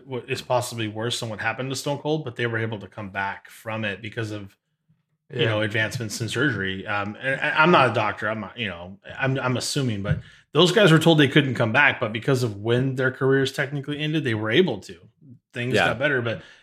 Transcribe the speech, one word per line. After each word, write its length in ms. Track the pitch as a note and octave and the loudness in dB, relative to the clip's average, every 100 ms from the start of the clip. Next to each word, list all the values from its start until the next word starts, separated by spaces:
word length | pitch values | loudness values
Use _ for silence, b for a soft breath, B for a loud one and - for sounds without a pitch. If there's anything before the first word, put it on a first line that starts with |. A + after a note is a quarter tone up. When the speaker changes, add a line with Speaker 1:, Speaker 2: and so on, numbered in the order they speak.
| C#3 | -4
Speaker 1:
wa-, 160 | B2+ B2 | -10 -8
is 160 | B2+ | -8
possibly 460 | - B2 A#2 A#2 G#2+ | -2 0 0 -4 -6
worse 320 | G#2+ A#2 - | -4 -6 -4
than 80 | A#2 | -6
what 140 | G#2 | -6
happened 280 | A2+ G#2+ C3 | -4 -4 -6
to 60 | C3 | -6
Stone 220 | D3 C#3 | -4 -4
Cold, 260 | D3+ D#3 | -4 -4
but 140 | C#3 A2+ | -4 -6
they 100 | A#2+ | -4
were 120 | A2+ | -2
able 200 | A2+ A2 | -4 -6
to 80 | G2 | -12
come 220 | - G2+ | -14 -12
back 400 | G2 G2 F#2 - | -6 -6 -8 -16
from 340 | - A2+ A2 | -18 -10 -6
it 180 | G#2+ G2 | -6 -6
because 300 | A2+ A#2 A2 | -10 -8 -8
of, 240 | G#2+ G2 _ _ _ _ _ _ _ _ | -8 -12 _ _ _ _ _ _ _ _
you 120 | B2+ | -2
Speaker 2:
Yeah. 80 | A#2 | 0
Speaker 1:
know, 120 | G#2+ | 0
advancements 600 | G#2+ A2 G#2+ A2 A2 - | 0 0 -2 -4 -6 -6
in 80 | A2 | -4
surgery. 580 | A2+ D3 G#2 F#2+ F#2+ G2+ | 0 0 0 -4 -6 -4
Um, 300 | G#2 G2+ G#2+ | -4 -4 -6
and 200 | C3+ C3+ | -4 -2
I, 200 | D3+ D3 | 0 4
I'm 100 | D#3+ | 6
not 200 | E3+ B2+ | 8 6
a 20 | |
doctor. 360 | A2+ G#2 G2 G#2+ | 4 -2 -2 -4
I'm 100 | A2 | -4
not, 180 | G2 A#2+ | -8 -8
you 120 | G#2+ | -8
know, 280 | E2+ F2+ G2 - - | -8 -12 -18 -16 -4
I'm, 180 | C#3 C3 | -2 0
I'm 200 | B2+ A#2+ | -2 -2
assuming, 440 | - D3 C3 G#2 | -4 -2 -2 -2
but 180 | G#2 - B B B | -2 -4 B B B
those 180 | C#3+ F3 | 2 4
guys 220 | A3 G3+ | 6 8
were 60 | D#3+ | 8
told 180 | E3 D#3+ | 8 6
they 100 | C#3 | 6
couldn't 280 | D#3 C#3 A#2 | 4 4 2
come 180 | A#2 | 2
back, 260 | B2 C#3+ B2 | 4 4 4
but 140 | A2+ | -2
because 280 | A2 C#3 C3 | -2 0 0
of 120 | A#2+ G2+ | 0 -2
when 340 | G#2+ A#2+ C3+ C3 | 0 2 0 0
their 160 | B2+ | -2
careers 400 | B2+ C3+ C3+ C3 | 0 2 2 2
technically 480 | - C3+ C#3+ C3+ D3 | -2 -4 -6 -8 -6
ended, 240 | D3+ D#3 | -2 -2
they 120 | C3 A2 | 0 -2
were 140 | A2 | 2
able 300 | B2+ F3+ G#2 | 2 2 0
to. 160 | - F#2 - _ C#3 A#2+ _ | -10 -20 -20 _ -20 -20 _
Things 200 | B2 A#2+ G#2 | -8 -2 2
Speaker 3:
Yeah. 120 | E2+ | 2
Speaker 1:
got 120 | A#2 | 2
better, 220 | D3 C3 | 0 0
but 200 | A#2 E2 B B | -2 -6 B B